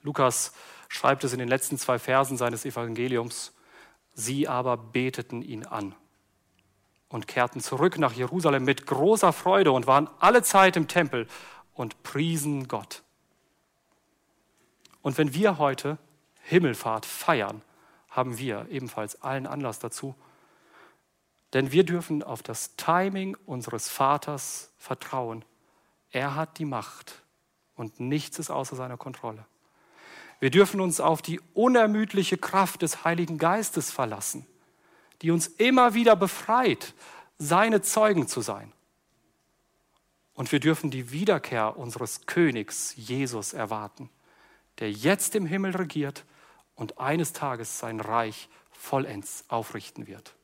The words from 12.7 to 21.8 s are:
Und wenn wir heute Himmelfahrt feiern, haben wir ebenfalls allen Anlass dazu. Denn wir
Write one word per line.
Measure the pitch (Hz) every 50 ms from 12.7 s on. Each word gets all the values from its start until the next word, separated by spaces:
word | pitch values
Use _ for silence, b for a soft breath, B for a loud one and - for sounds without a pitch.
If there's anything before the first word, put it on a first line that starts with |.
| - 110 98 _ - - _ _ _ _ _ _ _ _ _ _ _ _ _ _ _ _ _ _ _ _ _ _ _ _ _ _ _ _ _ _ _ _ _ _ _ _ _ - _ _
Und | _ 147 131 120
wenn | 156 147 127
wir | 151 208 208 190 147
heute | 151 139 135 131 - 139 151 151 _ _ _ _ _ _ _ _ _
Himmelfahrt | - - 180 175 147 117 - - 120 110 110 - -
feiern, | - - - - 165 131 104 101 104 107 - b b b b b b b b b
haben | - - 127 127 120 110
wir | 131 131 107 104 110 -
ebenfalls | 208 139 131 117 - - 107 104 - - -
allen | 139 131 135 131 131
Anlass | 135 139 143 127 107 -
dazu. | - 117 - - - 139 131 b b b b b b b b b b b b b b b b b b b _ _ _ _ _ _ _ _ -
Denn | 131 135 135
wir | 131 165